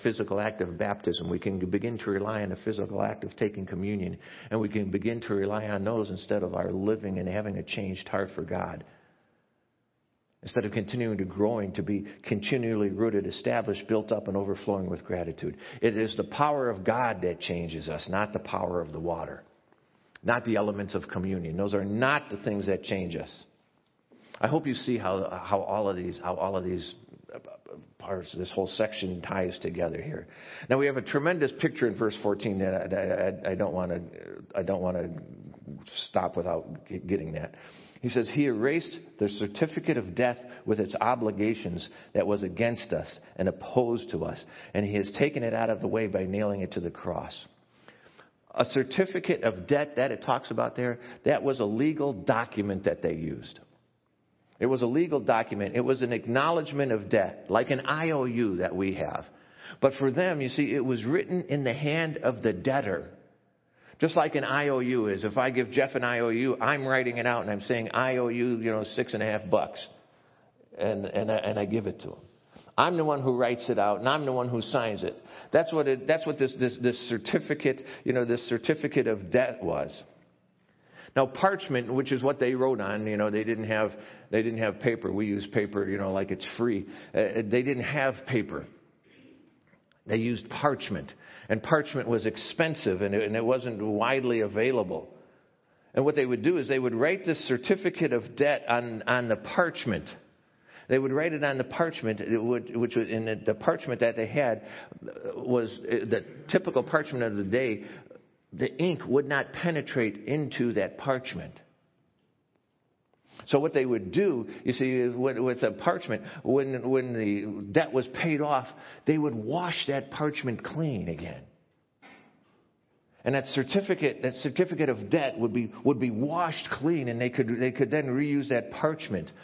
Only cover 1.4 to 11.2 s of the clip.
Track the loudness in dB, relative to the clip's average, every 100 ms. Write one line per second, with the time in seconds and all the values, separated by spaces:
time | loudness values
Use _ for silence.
1.4 | -2 -2 0 0 -2 -4 -2 -2 0 -2
2.4 | -4 -4 -4 -4 -4 -2 -2 -2 -10 -2
3.4 | -2 -2 -6 -4 -2 -2 -4 -6 -12 -18
4.4 | -4 -2 0 0 0 0 0 -2 -2 0
5.4 | 0 -2 -2 -2 0 0 -2 -6 -2 0
6.4 | 0 -2 -2 0 0 0 -2 -2 -2 -2
7.4 | -4 -6 -6 -6 -4 -6 -4 -4 -2 -6
8.4 | -6 -4 -4 -8 -14 -20 _ _ _ _
9.4 | _ _ _ _ _ _ _ _ _ _
10.4 | -4 -2 -2 -2 -2 -2 0 0